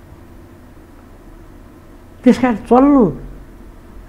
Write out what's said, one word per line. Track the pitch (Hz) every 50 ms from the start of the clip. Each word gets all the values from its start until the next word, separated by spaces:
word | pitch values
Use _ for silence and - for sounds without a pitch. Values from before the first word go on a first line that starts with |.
| - - - - - - - - - - - - - - - - - - - - - - - - - - - - - - - - - - - - - - - - - - - - -
त्यस | 254 - -
कारण | 262 247 220
चल्नु, | - - - 233 254 277 285 285 262 214 156 139 - - - - - - - - - - - - - - - - - -